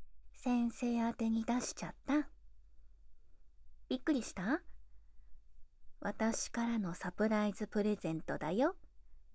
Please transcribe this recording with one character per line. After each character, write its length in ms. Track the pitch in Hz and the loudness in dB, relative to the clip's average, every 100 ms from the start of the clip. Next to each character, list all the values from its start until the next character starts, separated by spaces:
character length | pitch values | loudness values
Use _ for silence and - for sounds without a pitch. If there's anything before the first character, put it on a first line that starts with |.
| - - - - | -10 -10 -14 -4
先 340 | 254 247 233 | 4 4 4
生 220 | - 240 | 2 0
宛 200 | 233 233 | 4 2
て 160 | - 226 | 2 2
に 140 | 226 | 4
出 160 | 226 247 | 4 2
し 140 | 247 | 2
ち 120 | - 165 | -4 -6
ゃ 40 | |
っ 60 | - - | -6 2
た。 220 | 294 - - - - - - - - - - - - - - - - - | 2 2 -6 -16 -16 -18 -16 -16 -18 -16 -16 -16 -18 -18 -16 -14 -14 -4
び 80 | 262 | -2
っ 40 | |
く 120 | - | 2
り 100 | 285 | 2
し 100 | - | 0
た？ 280 | - 180 320 - - - - - - - - - - - - - - | -2 0 0 -2 -10 -12 -14 -14 -16 -12 -12 -12 -14 -14 -12 -12 -6
私 500 | 196 - 220 220 - | -4 2 2 2 0
か 120 | - 233 | 0 2
ら 140 | 233 | 2
の 140 | 185 | 0
サ 180 | 170 180 | -2 -4
プ 160 | - 214 | 2 4
ラ 200 | 214 208 | 4 2
イ 40 | |
ズ 160 | 202 208 | 0 0
プ 160 | 214 | 2
レ 140 | 208 208 | 2 2
ゼ 160 | 165 | 0
ン 80 | 160 | 0
ト 160 | - 147 | 0 -2
だ 160 | 156 | 2
よ。 240 | 190 294 403 - - - - - | 4 2 2 -12 -18 -16 -16 -12